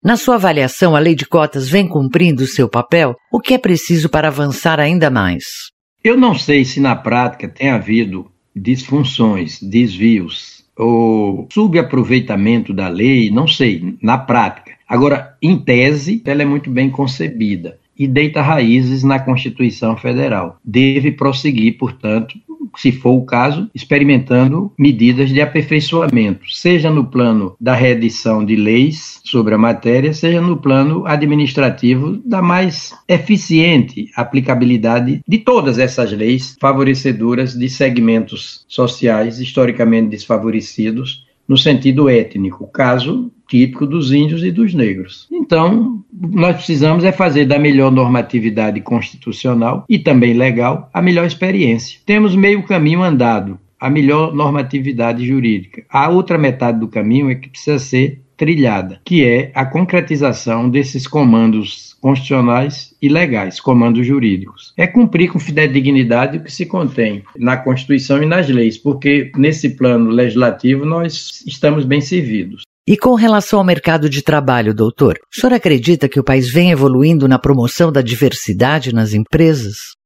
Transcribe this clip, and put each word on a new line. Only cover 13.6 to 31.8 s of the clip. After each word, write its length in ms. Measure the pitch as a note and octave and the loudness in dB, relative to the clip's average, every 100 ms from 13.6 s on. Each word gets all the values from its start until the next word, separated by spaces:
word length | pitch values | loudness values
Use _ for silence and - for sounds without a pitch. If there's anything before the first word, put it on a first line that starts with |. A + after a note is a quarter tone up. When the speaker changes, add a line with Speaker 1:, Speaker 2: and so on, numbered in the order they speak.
| B2+ F2 F2+ - | 0 0 -6 -4
Speaker 2:
na 140 | A2 C3 | 0 0
prática. 560 | C3 A#2+ G2+ - - - _ | 0 0 0 -6 -20 -20 _
Agora, 480 | A#2 C#3+ C#3+ C3+ _ | 0 2 0 -4 _
em 160 | D#3 F#3 | 0 0
tese, 640 | - B2 C3 D3 C#3+ A3+ | 2 2 2 0 -4 -4
ela 160 | - C#3+ | -2 -2
é 60 | C#3+ | 0
muito 240 | C#3+ C#3+ | -2 -4
bem 180 | B2+ C3+ | -2 -2
concebida 880 | C3+ C#3 C3+ D#3+ B2 G#2+ F#2+ E2 - _ _ | -2 -6 -4 -8 -4 -4 -4 -8 -16 _ _
e 80 | C#3 | -2
deita 340 | C3 D3+ D3+ | 0 0 0
raízes 640 | C#3+ D#3 A#2 B2 B2+ C3+ | 0 2 2 2 2 0
na 160 | C3+ C3+ | 0 0
Constituição 760 | C3+ B2+ - - B2 G#2+ A2+ | 0 -2 -4 -2 -4 -2 -4
Federal. 640 | A2+ - B2 C#3 G#2 F2 - | -4 -4 -4 -2 -4 -6 -12
Deve 480 | - G#2+ C3+ C#3 C#3+ | -4 0 2 2 -2
prosseguir, 640 | C3 C#3 C3+ D#3 B2 A2+ A2 | -2 -4 -2 -4 0 0 -2
portanto, 640 | B2+ - G#2+ A2 A2 - _ D#4+ C4+ - | -8 -6 -4 -4 -6 -14 _ -16 -16 -2
se 160 | C3+ | -2
for 200 | C3 B2 | 0 0
o 120 | B2+ | 0
caso, 460 | B2 A#2+ C3+ D3+ G#3+ | 0 -2 -2 -2 -8
experimentando 1000 | - - C#3+ C#3+ C3+ C3 B2 C3 D#3 G3+ - | -12 -4 0 2 2 2 2 2 0 -6 0
medidas 520 | C#3+ A#2 A#2 B2 C3+ | 2 4 2 2 0
de 100 | C3+ | 0
aperfeiçoamento, 1120 | D3 D#3+ D#3 D3+ D3+ E3 E3 A#2+ G#2+ F#2+ - | 0 -2 0 -2 0 -2 0 0 0 -2 -8
seja 400 | - F3 F3 D#3+ | -4 0 2 2
no 140 | D#3 | 0
plano 520 | C3+ C3 A#2+ A2 F#2+ - | 0 0 2 2 -2 -4
da 140 | A#2 | -2
reedição 680 | B2 B2+ A#2+ A2+ A2+ A#2+ A2 | 2 2 2 0 -2 -2 -2
de 120 | G#2 G#2+ | 0 0
leis 640 | G#2 A#2 C#3 D#3 - - | 2 4 2 0 -14 -18
sobre 300 | - B2+ G#2+ | -4 -2 0
a 40 | G#2+ | 2
matéria, 540 | A2+ A2+ A#2 B2 C#3+ | 2 0 0 0 0
seja 280 | D3+ E3 E3+ | -2 0 0
no 160 | F3 D#3 | 0 -2
plano 500 | C#3 C3+ C#3 D#3+ E3+ | 2 2 2 -2 -2
administrativo 1120 | D3+ D3 D3+ C#3 C#3+ C3 - | -2 0 0 0 0 -2 0